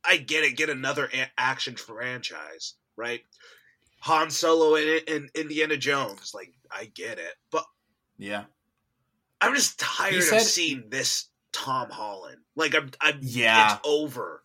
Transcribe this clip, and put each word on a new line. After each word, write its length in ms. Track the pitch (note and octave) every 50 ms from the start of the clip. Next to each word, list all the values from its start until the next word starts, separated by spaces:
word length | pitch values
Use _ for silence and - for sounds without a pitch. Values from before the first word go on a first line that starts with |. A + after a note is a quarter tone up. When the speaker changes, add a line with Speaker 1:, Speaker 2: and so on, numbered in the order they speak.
| -
Speaker 1:
I 100 | F3 F#3
get 260 | E3+ C3+ A2+ D3+ D#3 D#3
it. 140 | C#3+ B2
Get 120 | C3+ D#3 D#3
another 400 | C#3+ C3 C3 C3+ C#3+ D3 C#3 B2+
a-, 200 | C3 C3 C3 - _ -
action 360 | B2 C3 C3 - - C3 B2
franchise, 1000 | - - - A2+ A2 B2 B2 B2+ A#2+ G#2 - E2 D#2 D2+ D#2 D#2+ E2 - - - _ _ _ _
right? 260 | - A#2 A#2+ A#2+ A#2 _ _ _ _ - - - - _ _ _ _ _ _ _ _
Han 280 | - - D#3+ D#3 D#3+ D#3+
Solo 460 | C#3 - E3+ E3 E3 E3 D#3+ D#3 D#3
and, 260 | D#3 D3+ D#3 D#3+ D#3+ D#3 -
and 200 | D#3 D3 C#3+ C3+ _
Indiana 420 | E3 D#3 D3+ D3+ D#3 D#3 D#3 D3+
Jones. 580 | C#3 C3 C#3+ C#3+ C#3 C3 G#2+ G2 - - - -
Like, 180 | G2 F#2+ - _ _ _ _
I 140 | - F#2+ A2
get 320 | A2+ _ - F2+ F#2 -
it. 160 | E2+ E2+ F2 - _ _ _
But 140 | - D#3 - _ _ _ _ _ _ _ _ _ _ -
Speaker 2:
Yeah. 240 | G2 G2+ G#2 G#2 G2+ - _ _ _ _ _ _ _ _ _ _ _ _ _ _ _ _ _ _
Speaker 1:
I'm 140 | G3 A#3 C4+
just 240 | C#4 - - - -
tired 320 | - - - - - G3 F#3+
Speaker 2:
He 40 | F#3
Speaker 1:
of 40 | F3+
Speaker 2:
said 180 | G3+ A3 A3 A3
Speaker 1:
seeing 400 | G#3+ - F#3 E3+ D#3 C3+ C3 A2+ G#2+
this 400 | B2 C3+ B2 - - - - _ _ _ _ _
Tom 380 | - - - C3+ C3 C3 B2 -
Holland. 520 | - - G#2+ G#2 G2+ F#2+ F2 C2 B1+ _ _ _ _
Like, 200 | D3 D#3+ D3+ D3+
I'm, 160 | D#3 C#3+ C3+ - _
I'm, 160 | D3 D3+ D3 C#3+
Speaker 2:
Yeah. 520 | C3+ B2+ A#2 B2 A#2 A2 A2+ A2 G#2+ G#2+ G#2
Speaker 1:
it's 80 | G#2 -
over. 560 | D3 D3 D3+ D3+ C#3+ - B2 G#2 E2+ D2+ D2+